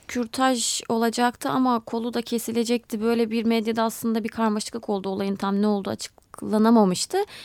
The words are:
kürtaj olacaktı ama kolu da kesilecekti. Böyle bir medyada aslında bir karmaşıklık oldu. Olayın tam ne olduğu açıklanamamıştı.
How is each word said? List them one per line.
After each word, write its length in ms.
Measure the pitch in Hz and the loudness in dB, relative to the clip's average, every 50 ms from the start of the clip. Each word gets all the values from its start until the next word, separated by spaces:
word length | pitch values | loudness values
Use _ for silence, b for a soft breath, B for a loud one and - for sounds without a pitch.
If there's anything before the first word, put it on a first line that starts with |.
| - - | -14 -8
kürtaj 720 | - 247 240 220 - 262 262 262 262 233 226 - - - - - | -6 -4 -4 -4 -2 0 2 2 2 0 -2 -4 -4 -4 -4 -2
olacaktı 600 | 233 226 233 233 220 247 240 240 240 - - 269 | 0 2 2 0 2 2 0 0 0 -2 -4 -2
ama 320 | 277 262 254 254 247 226 | 0 2 2 2 2 0
kolu 340 | - - - 233 226 240 226 | -2 -4 -6 -4 -4 -4 -4
da 80 | 240 | -4
kesilecekti. 800 | 226 - 233 226 - - 220 233 233 226 247 233 - - 240 214 | -4 -2 -4 -4 -2 -2 -2 -2 0 0 0 -2 -2 -4 -4 -2
Böyle 300 | 214 233 233 233 233 220 | 0 0 2 2 0 0
bir 140 | 220 233 214 | 0 0 2
medyada 380 | 226 233 226 208 226 226 226 | 2 2 2 0 0 0 0
aslında 420 | 226 226 220 - - 226 220 226 208 | 0 -2 -2 -4 -4 -2 -2 -2 -2
bir 40 | 226 | -4
karmaşıklık 600 | - 226 226 220 208 214 - - - 233 - - | -2 0 0 0 0 -2 -4 -6 -10 -8 -6 -4
oldu. 200 | 208 196 185 196 | -4 -4 -4 -4
Olayın 280 | 190 202 196 196 196 | -4 -2 -2 -2 -2
tam 260 | 196 - 196 196 196 | -2 -2 0 0 2
ne 40 | 208 | 2
olduğu 240 | 214 208 202 196 202 | 2 2 0 -2 -4
açıklanamamıştı. 1300 | 220 - - - - _ _ _ - - - 202 208 214 220 226 240 226 208 185 180 - - - - 381 415 B B B | -6 -8 -10 -14 -16 _ _ _ -16 -12 -6 -2 2 4 6 6 8 8 6 6 4 0 -2 -2 -2 -2 -2 B B B